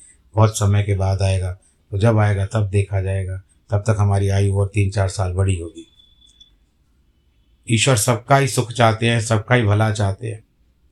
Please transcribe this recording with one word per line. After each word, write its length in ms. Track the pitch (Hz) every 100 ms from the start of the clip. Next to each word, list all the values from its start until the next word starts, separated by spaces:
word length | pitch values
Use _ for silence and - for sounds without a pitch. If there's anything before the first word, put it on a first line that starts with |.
| - _ _ 110
बहुत 220 | 107 -
समय 260 | 104 104
के 120 | 104 95
बाद 260 | 95 95
आएगा, 320 | 95 95 90 92 _ _ -
तो 60 | 101
जब 200 | 117 110
आएगा 280 | 104 101 98
तब 240 | 113 101
देखा 320 | 101 98 98
जाएगा, 400 | 95 95 92 95 - _ -
तब 140 | 104 -
तक 80 | 104
हमारी 300 | 101 98 98
आयु 260 | 98 101 98
और 160 | 98
तीन 180 | 107 98
चार 180 | 101 95
साल 240 | - 92
बड़ी 260 | 90 98 87
होगी। 280 | 82 - - _ _ _ _ _ - _ _ _ _ _ _ _ _ _ _ _ -
ईश्वर 280 | 120 135 120
सबका 400 | 117 113 - 139
ही 100 | 135
सुख 240 | 127 113
चाहते 380 | 117 113 107 117
हैं, 120 | 117
सबका 340 | 107 110 - 123
ही 80 |
भला 280 | 107 104 110
चाहते 360 | 104 98 95 113
हैं, 160 | 107 _ _ _ _ _